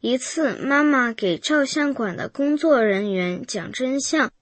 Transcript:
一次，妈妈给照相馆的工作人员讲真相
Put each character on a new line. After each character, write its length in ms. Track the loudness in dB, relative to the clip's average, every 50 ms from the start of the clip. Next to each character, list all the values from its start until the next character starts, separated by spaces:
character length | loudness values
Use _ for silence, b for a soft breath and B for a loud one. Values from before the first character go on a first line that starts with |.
一 160 | 0 0 0
次， 380 | 0 -2 -4 -4 -2 -2 -2 -2
妈 300 | -2 -2 0 2 4 4
妈 280 | 4 4 4 2 0 -2
给 240 | -2 -2 -2 -2
照 280 | -2 -2 0 2 2 2
相 280 | 0 0 -2 0 -2 -2
馆 240 | -2 -4 -6 -4
的 120 | -6 -8 -8
工 280 | _ -2 0 0 0
作 280 | 2 4 4 4 6 4
人 280 | 4 2 2 0 -2 -2
员 320 | 0 0 -2 -2 -6 -8
讲 280 | -8 -8 -8 -8 -8 -8
真 280 | -6 -4 -2 -2 -2
相 300 | -2 -2 0 0 0 0 _ _